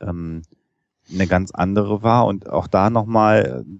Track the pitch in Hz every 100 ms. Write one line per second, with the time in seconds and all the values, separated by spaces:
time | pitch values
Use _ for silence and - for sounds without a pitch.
0 | 95 87 82 82 82 _ _ _ _ _
1 | _ 92 92 92 95 - 90 101 101 104
2 | 113 113 110 98 - 82 87 98 101 117
3 | 107 113 107 107 95 64 58 95